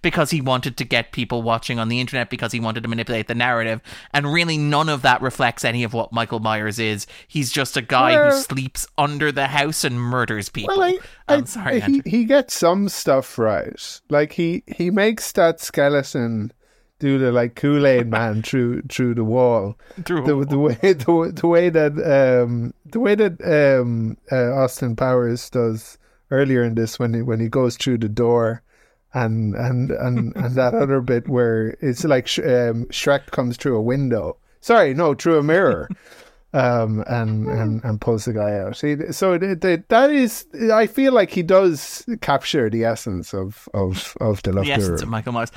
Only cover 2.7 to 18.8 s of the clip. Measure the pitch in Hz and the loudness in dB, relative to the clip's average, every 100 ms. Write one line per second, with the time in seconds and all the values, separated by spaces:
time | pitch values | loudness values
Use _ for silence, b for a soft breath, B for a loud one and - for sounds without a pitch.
2.7 | 113 113 117 113 117 107 117 123 120 113 | -6 -6 -6 -4 -4 -4 -2 -2 0 -2
3.7 | 113 - B B 143 143 165 170 156 147 | -6 -10 B B -2 0 0 0 0 0
4.7 | 147 156 143 127 123 131 - 123 - 123 | 0 0 0 2 2 0 -2 -2 -2 -4
5.7 | 120 117 117 107 113 113 117 110 107 107 | -2 -4 -4 -6 -4 -4 -4 -4 -2 -4
6.7 | 104 110 104 - B B 156 131 143 131 | -4 -4 -4 -8 B B -6 -4 -2 -4
7.7 | - 117 131 - 302 294 269 269 135 131 | -4 0 2 4 4 4 2 -2 -6 -8
8.7 | - - - 143 143 151 139 135 143 143 | -8 -8 -2 -2 0 -2 0 -2 0 -2
9.7 | 151 151 120 120 123 117 107 98 - 101 | -2 -2 -2 -2 -2 -2 -4 -6 -6 -2
10.7 | 392 359 370 B B B 294 240 233 196 | 0 2 0 B B B 0 0 -6 -2
11.7 | 254 202 277 - 226 226 277 254 - 170 | 0 2 0 2 0 4 2 2 0 2
12.7 | 185 202 - - 135 127 - 110 95 - | 2 0 -2 0 2 0 -2 0 0 -4
13.7 | - - - - 147 151 - 170 175 - | -10 -16 -16 -2 0 0 0 -2 -2 -6
14.7 | - 175 196 214 220 - - 170 165 - | -4 0 2 2 0 -4 2 2 2 -4
15.7 | - 143 143 135 143 117 113 107 - _ | 0 2 2 -2 -4 -4 -4 -6 -10 _
16.7 | _ _ - 143 139 127 120 120 - 143 | _ _ -6 0 2 2 2 0 0 0
17.7 | 147 139 127 117 113 113 107 110 135 120 | 4 4 4 2 0 0 -2 -2 0 0
18.7 | 120 | -2